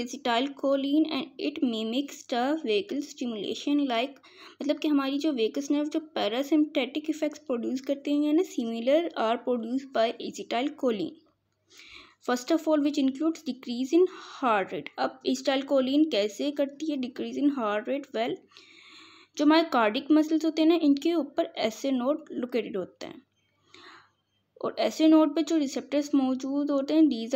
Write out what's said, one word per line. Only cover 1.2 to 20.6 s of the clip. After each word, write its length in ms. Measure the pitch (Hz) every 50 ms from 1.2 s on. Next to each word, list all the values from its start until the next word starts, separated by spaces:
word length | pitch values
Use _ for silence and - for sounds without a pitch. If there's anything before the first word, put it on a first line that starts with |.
| - - - -
it 240 | - 294 294 320 311
mimics 560 | 247 226 220 220 220 233 269 285 277 - - - - 262
the 100 | 233 240 269 302 320 302
vagal 360 | 226 214 202 196 - 240 285 285
stimulation 720 | - - - 254 240 226 208 - - 233 - - 285 285 294 285 262 233
like, 260 | 226 247 285 277 - _ - - - - - - -
मतलब 180 | 254 285 302 294
कि 80 | - 311
हमारी 300 | 294 277 269 269 277 277
जो 140 | 285 320 285 240
वेगस 320 | 220 214 - 277 285 -
नर्व 180 | 285 294 294 302 -
जो 40 | 320 311 - - -
parasympathetic 880 | 208 208 220 254 277 285 330 302 302 294 - 294 247 240 - 302 - -
इफेक्ट्स 300 | 302 - 311 302 294 - -
प्रोड्यूस 340 | - 254 240 220 220 247 262 - -
करते 240 | 285 277 - 294 294
हैं 200 | 294 294 302 302
ना, 100 | 320 381 -
similar 500 | - - 233 226 226 226 233 254 285 330 349 320 - - 226 220
are 100 | 233 240 247 254
produced 440 | 247 240 220 233 247 269 277 - -
by 100 | 233 226 240 233 - - -
acetylcholine। 880 | - - 202 - 233 233 262 294 294 - - 254 214 196 165 - - - _ _ _ _ _ _ _ _ _ _ _ - - - - - - - _ _ - -
First 260 | 247 247 - - 330 311
of 100 | 311 320
all, 160 | 311 302 285 302
which 140 | 294 302 262
includes 420 | 269 269 269 302 330 320 - - 254
decrease 480 | 247 - - - 240 240 262 262 330 339
in 60 | 370 370 - -
heart 560 | - - - - 285 247 220 202 190 - -
rate। 160 | 156 143 - - -
अब 200 | 262 262 - - - - 262
acetylcholine 760 | 254 - 294 262 269 269 269 285 269 262 254 269 294 311 311 254
कैसे 380 | 202 208 214 - - 262 294 285 294
करती 320 | 277 277 285 - 320 320 294
है 80 | 269 254 240
decrease 340 | - - 233 233 240 262 277
in 60 | 294 285 269 226
heart 300 | 208 208 214 - - 262
rate? 200 | 294 - - - 220
Well, 200 | 226 269 - - - _ - - - - - - - - - - - - - - - _ _ -
जो 60 | 302
हमारे 180 | 294 311 330 330 330 -
कार्डिक 380 | 247 220 214 214 269 269 - 302
मसल्स 320 | 311 311 311 320 311 320
होते 180 | 330 311 330